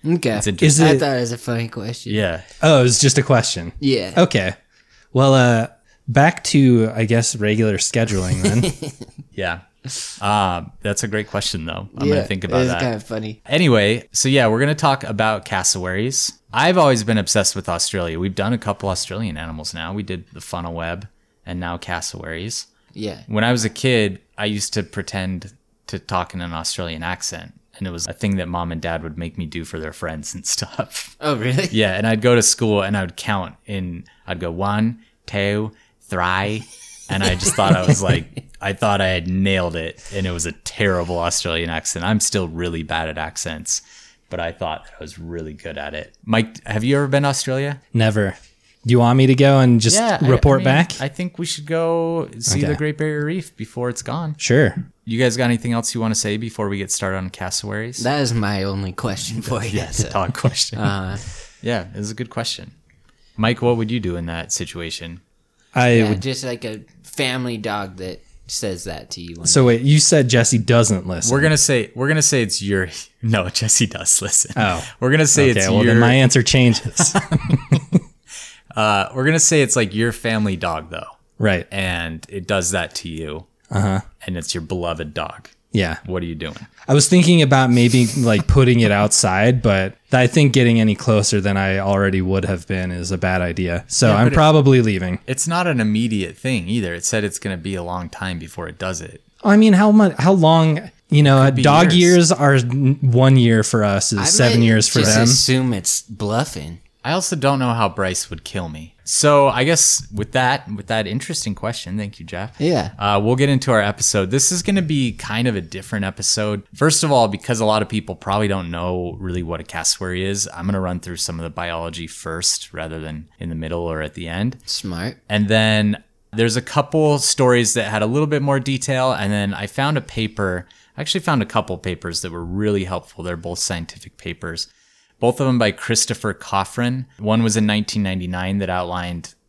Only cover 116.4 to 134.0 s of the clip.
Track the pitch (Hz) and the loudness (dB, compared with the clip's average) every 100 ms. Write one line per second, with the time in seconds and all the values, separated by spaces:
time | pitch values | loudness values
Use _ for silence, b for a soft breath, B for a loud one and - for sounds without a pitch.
116.4 | 107 104 - - 151 156 160 135 110 98 | -2 -4 -8 0 2 2 2 4 4 0
117.4 | - 113 107 107 104 107 104 92 - 101 | -4 0 2 2 0 -4 -6 -10 -4 0
118.4 | 107 95 85 85 90 90 87 - 92 90 | 0 -2 -4 -6 -4 -4 -6 -8 -6 -6
119.4 | 82 82 80 82 80 - 92 90 95 98 | -6 -8 -8 -6 -4 -4 -6 -4 -4 -4
120.4 | 95 - 90 98 92 87 - 85 - 82 | -6 -6 -4 -2 -4 -6 -8 -8 -8 -8
121.4 | 82 78 87 82 85 80 82 - 82 80 | -10 -8 -6 -6 -8 -10 -14 -12 -10 -4
122.4 | 82 - - - 80 80 78 78 78 _ | -4 -4 -8 -10 -10 -10 -10 -12 -16 _
123.4 | 87 82 78 85 85 78 78 90 82 85 | -10 -8 -6 -6 -6 -6 -8 -10 -10 -6
124.4 | 113 127 - - 98 85 104 - - 104 | -6 -6 -12 -10 -8 -8 -8 -12 -4 0
125.4 | 104 110 110 107 104 104 _ _ _ 107 | 2 2 2 2 0 -2 _ _ _ -2
126.4 | 117 117 - 147 139 160 151 143 - - | 0 0 -2 -4 0 2 2 2 0 2
127.4 | 127 120 113 120 101 107 107 139 151 147 | 4 4 2 0 -2 -2 0 0 0 0
128.4 | 139 139 135 131 - 131 131 - 101 104 | 0 0 -2 -4 -2 -2 0 -2 -2 -2
129.4 | 101 98 101 - 139 151 - - 110 110 | -2 -4 -8 -4 -2 -2 -4 -6 -6 -2
130.4 | 98 90 92 b b - 156 185 165 139 | -2 -4 -8 b b -12 -6 -4 0 -2
131.4 | 101 113 - 90 92 87 87 82 92 85 | 0 -4 -4 -8 -6 -8 -8 -8 -8 -10
132.4 | 85 95 104 101 92 90 - - 90 87 | -8 -4 -2 -2 -4 -8 -10 -12 -10 -8
133.4 | 85 87 - 87 82 - | -8 -6 -6 -6 -8 -16